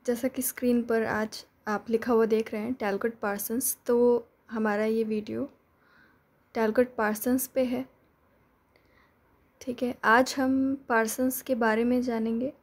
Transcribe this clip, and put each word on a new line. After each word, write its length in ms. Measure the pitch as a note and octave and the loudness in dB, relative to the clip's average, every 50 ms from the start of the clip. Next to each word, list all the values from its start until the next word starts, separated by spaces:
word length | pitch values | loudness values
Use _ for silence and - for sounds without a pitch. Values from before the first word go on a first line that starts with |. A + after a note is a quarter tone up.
| _ | _
जैसा 220 | - A#3+ A#3 - C4 | -4 -4 -2 -2 -4
कि 140 | C4 - B3+ | -4 -2 -6
स्क्रीन 400 | - - - B3+ B3 A#3+ A#3+ A3+ | -6 -6 -2 0 2 2 2 2
पर 200 | A#3 A3+ A3+ A3 | 0 0 0 0
आज 400 | - - G#3+ G#3+ A3 - - - _ _ _ _ - | 0 -2 -2 -4 -4 -8 -14 -18 _ _ _ _ -4
आप 220 | G#3+ G3+ - - | -4 -4 -2 -2
लिखा 220 | A3+ A3 A3+ B3 B3 | -2 -2 0 2 2
हुआ 120 | A3+ A3+ | 4 4
देख 240 | A3 A3 A3 A3 - - | 4 2 0 0 -2 -6
रहे 100 | G#3+ G#3 | -6 -6
हैं, 100 | A#3 B3+ | -6 -6
टैलकट 440 | - A#3 G3+ G3 G3+ - A#3 A#3 - | -4 -2 -2 -2 -2 -2 -4 -4 -4
पार्सन्स, 580 | - G#3 G3+ G3+ - - A3+ A#3+ - - - - _ | -4 -4 -4 -4 -6 -4 -4 -2 -2 -2 -4 -6 _
तो 420 | - A#3+ A#3+ A#3+ A#3+ A#3+ A#3 - _ _ _ _ _ | 0 4 4 6 4 4 2 0 _ _ _ _ _
हमारा 340 | A3+ A3+ A3 G#3+ G#3 G#3 G#3+ | -6 -2 0 0 0 0 0
ये 200 | A3 A3+ A3+ A3+ | 0 0 0 0
वीडियो 400 | A3 A3 G#3+ G#3 A3 A3 A3+ B3+ D4 - _ _ _ _ _ _ _ _ _ - _ _ _ _ _ _ _ _ _ _ | 0 -2 -4 -4 -6 -6 -6 -6 -8 -10 _ _ _ _ _ _ _ _ _ -20 _ _ _ _ _ _ _ _ _ _
टैलकट 340 | A#3 A3 A3 A3 A#3+ B3 B3 - | 0 0 2 4 2 2 2 2
पार्सन्स 500 | - A3 G#3 G#3+ G#3+ - B3 B3 C4 C4 | -2 0 0 0 -2 0 0 0 0 0
पे 180 | - _ C4+ B3+ | -2 _ 0 0
है। 200 | B3 B3+ B3+ C4 - _ _ _ _ _ _ _ _ _ _ _ _ _ _ _ _ _ _ _ _ _ _ _ _ _ _ _ _ _ _ _ _ _ _ | 0 -2 -6 -6 -8 _ _ _ _ _ _ _ _ _ _ _ _ _ _ _ _ _ _ _ _ _ _ _ _ _ _ _ _ _ _ _ _ _ _
ठीक 220 | - C4+ A#3+ - C4 | -10 -10 -6 -4 -4
है, 120 | A#3+ B3+ - - | -4 -4 -2 2
आज 300 | G#3+ A3 B3 C4 B3+ - - | 4 6 6 4 4 2 0
हम 360 | C4+ C4 C4 C4+ C4+ C4+ C4+ C#4 - - | 0 2 2 2 2 0 -2 -4 -4 0
पार्सन्स 520 | B3 A3+ A3+ A3 A3 - B3+ B3+ B3+ - - | 2 2 2 0 0 -2 -2 -2 -2 -4 -2
के 120 | - C4 | -2 0
बारे 280 | A3+ A#3+ A3 A3 A3 A#3 | 2 2 2 2 2 2
में 160 | A#3+ B3 B3 B3 | 2 2 2 0
जानेंगे। 500 | B3 A#3 A3+ A3 A3+ A3+ A#3 B3+ C#4 D4+ _ | 0 -2 -2 -2 -2 -2 -2 -2 -4 -6 _